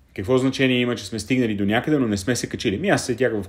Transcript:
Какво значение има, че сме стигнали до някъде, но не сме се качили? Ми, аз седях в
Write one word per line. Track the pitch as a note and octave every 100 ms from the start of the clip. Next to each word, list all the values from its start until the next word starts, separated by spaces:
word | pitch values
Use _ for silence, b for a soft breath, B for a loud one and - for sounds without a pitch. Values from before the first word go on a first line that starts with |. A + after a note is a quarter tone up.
| _ -
Какво | G2 C3
значение | C3 C3 C3 B2
има, | B2 A#2+
че | -
сме | A2
стигнали | - B2+ A#2 G2+
до | G2+
някъде, | A2+ D#3 D3+
но | A#2
не | G2
сме | B2+ A#2
се | -
качили? | F2 A2+ G2
Ми, | G3
аз | C3+ -
седях | A#2 B2
в | G#2+